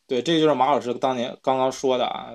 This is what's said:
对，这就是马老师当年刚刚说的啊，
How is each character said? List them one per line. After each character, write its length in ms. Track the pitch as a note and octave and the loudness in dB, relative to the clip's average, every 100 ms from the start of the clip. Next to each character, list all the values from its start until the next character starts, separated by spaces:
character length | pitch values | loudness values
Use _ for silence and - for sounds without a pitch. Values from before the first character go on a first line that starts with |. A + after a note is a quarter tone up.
| - | -6
对， 140 | B2+ | -2
这 180 | B2 E3 | 0 4
就 80 | D#3 | 4
是 60 | |
马 180 | C3 C3+ | 4 2
老 80 | B2+ | 2
师 140 | A#2 | 0
当 220 | A#2+ C3 B2+ | -2 -2 -2
年 220 | B2 - | -4 -6
刚 160 | C#3 C3 | -2 0
刚 120 | C3 | 0
说 280 | - C3+ B2+ | 0 0 0
的 80 | A#2 | 0
啊， 260 | - B2 | -4 -10